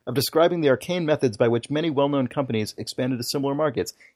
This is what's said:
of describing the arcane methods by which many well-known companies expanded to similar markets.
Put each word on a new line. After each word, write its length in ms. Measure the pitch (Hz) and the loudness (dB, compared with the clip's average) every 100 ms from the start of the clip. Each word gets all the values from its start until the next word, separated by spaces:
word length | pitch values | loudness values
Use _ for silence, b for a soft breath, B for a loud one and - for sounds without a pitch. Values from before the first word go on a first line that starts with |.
| - | -6
of 80 | |
describing 480 | 117 - 156 170 175 | -2 0 4 4 4
the 80 | 147 | 2
arcane 360 | 127 - 180 156 | 2 0 -2 0
methods 320 | 143 131 104 | 2 2 2
by 100 | 120 | 2
which 220 | 117 - | 2 0
many 200 | 147 165 | -2 0
well-known 380 | 139 143 143 123 | 0 2 2 -2
companies 460 | 151 127 113 104 - | -2 -2 -2 -4 -6
expanded 400 | 113 - 127 123 | -8 -4 -4 -4
to 40 | |
similar 320 | 120 147 139 143 | -4 -4 -2 0
markets. 380 | 156 120 87 - b | 0 -2 -4 -8 b